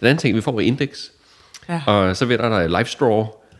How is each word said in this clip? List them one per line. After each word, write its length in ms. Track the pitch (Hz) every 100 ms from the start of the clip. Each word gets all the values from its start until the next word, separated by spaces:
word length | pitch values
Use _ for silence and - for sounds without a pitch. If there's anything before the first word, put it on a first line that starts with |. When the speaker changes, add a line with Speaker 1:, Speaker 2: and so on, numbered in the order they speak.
Speaker 1:
Den 60 | 120
anden 120 | 156
ting, 180 | 131 107
vi 40 |
får 200 | 131 113
et 40 |
indeks. 480 | 92 135 139 - - _ _ _ _ - -
Speaker 2:
Ja. 120 | 170 135
Speaker 1:
Og 300 | 104 92 92
så 80 | 123
vender 220 | 113 117
der 300 | 104 82 90
Life 120 | 120
Straw, 360 | - 127 107 110 - _